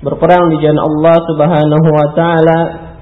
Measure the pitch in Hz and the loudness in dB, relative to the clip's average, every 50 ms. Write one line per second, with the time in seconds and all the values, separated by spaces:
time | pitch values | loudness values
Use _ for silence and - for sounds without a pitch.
0 | - 143 151 - - 165 180 180 175 170 156 151 151 151 151 151 - 156 156 151 | -6 -6 -4 -2 0 2 2 2 2 0 0 0 0 0 0 0 -2 -2 -2 0
1 | 156 165 165 170 165 165 160 151 147 156 180 151 151 151 151 151 160 160 156 151 | 2 2 2 2 0 -2 -2 -2 0 0 2 0 0 2 2 2 2 2 2 2
2 | - 190 165 - 165 170 170 165 160 165 160 165 165 160 - - - - - - | 0 0 0 -2 -2 0 0 2 2 2 2 0 -2 -4 -6 -12 -16 -18 -20 -20